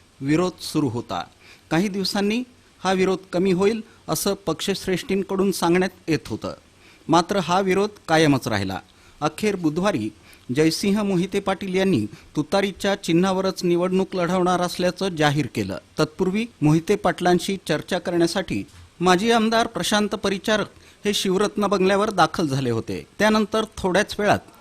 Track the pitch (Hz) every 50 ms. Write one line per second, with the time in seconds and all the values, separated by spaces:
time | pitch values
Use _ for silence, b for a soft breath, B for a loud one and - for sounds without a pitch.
0 | b b _ - 139 139 151 160 180 180 170 - - - - 156 151 123 107 120
1 | 113 - 95 90 - - - B B B B B B B 160 165 196 214 185 202
2 | 185 - - 208 196 202 214 247 247 - - b b b b b - 185 190 185
3 | 190 190 190 185 - - - 175 185 196 180 175 196 202 233 220 - B B B
4 | B B 160 - - 202 196 - - 180 160 - - - 190 - - 196 185 170
5 | - - 190 196 185 - 196 190 190 202 180 - 185 170 170 185 185 190 - -
6 | - - 156 139 - - 113 - - 92 71 - _ _ _ b b b b b
7 | b b 156 170 170 - 202 202 160 156 175 190 196 185 180 190 202 214 - -
8 | - - 160 160 165 151 143 127 - 123 110 98 98 95 95 - - - b b
9 | b b b b 147 156 151 - 214 214 202 185 170 151 147 170 180 214 196 123
10 | 104 107 - - B B B B B B 123 143 156 160 160 - - 196 196 220
11 | 208 196 190 170 185 190 190 196 196 196 196 190 202 196 180 190 196 196 180 117
12 | 107 101 B B B B - 156 143 - - - - 101 - - - 202 196 -
13 | - - 165 170 190 196 190 185 190 190 180 - - 175 175 170 175 185 185 190
14 | 190 - - 185 170 165 185 190 175 180 180 175 180 175 - - 180 180 175 -
15 | 190 196 180 151 151 147 139 151 143 117 - 120 101 92 95 - - _ - -
16 | 156 151 - - 190 185 185 220 233 233 - - 147 151 156 165 160 - 208 202
17 | - 185 165 - 180 180 180 175 175 - 196 190 - - 156 151 - - 196 180
18 | 175 190 175 170 170 165 - 202 180 - - 101 92 B B B B B B -
19 | 170 180 180 175 214 233 233 233 214 226 226 226 233 226 - 170 175 - 220 208
20 | 208 196 220 208 - 196 196 185 - - 214 208 180 - - B B B B B
21 | - 208 208 - - 196 180 196 208 202 - 208 202 196 202 190 185 190 202 196
22 | 208 214 208 180 160 156 - - 175 143 135 139 135 120 117 113 - - 95 82
23 | 73 - _ - 196 214 214 220 214 - - 220 214 - - - - 190 180 190
24 | 208 - - - 208 202 139 95 - - - -